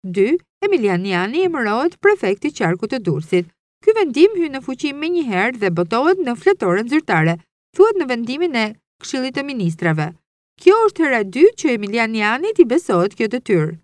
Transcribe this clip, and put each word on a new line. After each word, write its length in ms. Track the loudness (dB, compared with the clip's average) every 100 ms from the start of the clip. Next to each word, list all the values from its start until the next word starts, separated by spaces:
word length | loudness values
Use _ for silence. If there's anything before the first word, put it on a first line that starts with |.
| -4 0
Dy, 100 | 2 2 _ _
Emilian 420 | 0 2 2 0 0
Jani 380 | -2 0 0 0
emërohet 520 | 0 -2 0 -2 2
prefekti 460 | 2 2 0 -2 -4
i 60 | -2
qarkut 340 | -2 -2 -4
të 80 | -4 -2
Durrësit. 420 | -4 0 -2 -2 _ _ _
Ky 100 | 2 2
vendim 400 | 0 4 4 4
hyn 160 | -4 -4
në 80 |
fuqi 280 | -8 -6 -6 -4
menjëherë 640 | -2 -2 0 0 -2 0
dhe 100 | -2 0
botohet 420 | 0 0 2 0
në 160 | -2 0
fletoren 500 | 0 2 0 0 0
zyrtare, 480 | -2 2 2 2 0 _ _ _ 4
thuhet 240 | 4 4
në 100 | -2
vendimin 460 | -2 -4 -2 -2 0
e 100 | -2 -6 _ _
Këshillit 360 | -6 -4 -2 -4
të 80 |
Ministrave. 680 | -4 -2 -2 0 0 0 -2 -8 _ _ _ _
Kjo 160 | -4 0 -2
është 160 | -2
hera 180 | -2 -2
e 80 | -4 2
dytë 220 | 2 2
që 120 | -4 -4
Emilian 380 | -4 -4 -4
Jani 380 | -2 -2 -2 -4 0
i 120 | 2
besohet 480 | 2 0 0 0 -2
kjo 100 | -4
detyrë. 440 | -4 -2 -2 -2 -8